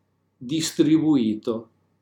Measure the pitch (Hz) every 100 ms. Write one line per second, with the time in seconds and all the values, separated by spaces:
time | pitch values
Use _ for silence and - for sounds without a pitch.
0 | _ _ _ - 123 156 - - 147 160
1 | 156 139 107 104 - 113 - _ _ _